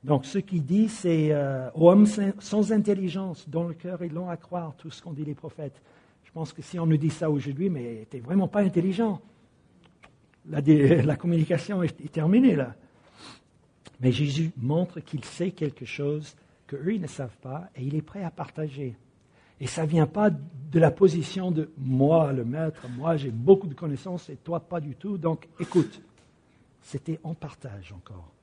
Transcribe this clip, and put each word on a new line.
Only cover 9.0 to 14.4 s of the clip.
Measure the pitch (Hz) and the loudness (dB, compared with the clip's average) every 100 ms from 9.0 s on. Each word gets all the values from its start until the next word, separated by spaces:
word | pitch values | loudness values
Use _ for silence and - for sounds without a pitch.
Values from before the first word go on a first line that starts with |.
| 226 185 - _ _ _ _ _ _ _ - _ _ _ 160 | 0 -2 -10 _ _ _ _ _ _ _ -20 _ _ _ -8
La | 151 | -2
dé-, | 143 151 139 165 | 6 8 8 6
<laughs> | |
la | - 135 | 4 0
communication | 175 170 156 170 175 202 | 0 0 0 -2 -2 -2
est, | 170 - | -2 -4
est | 156 | -10
terminée, | - 156 208 262 | -2 2 6 6
là. | 160 127 - - _ _ _ - - _ _ _ _ - _ | 4 -2 -8 -20 _ _ _ -20 -20 _ _ _ _ -20 _
Mais | 127 | 0
Jésus | 117 147 139 | 2 0 0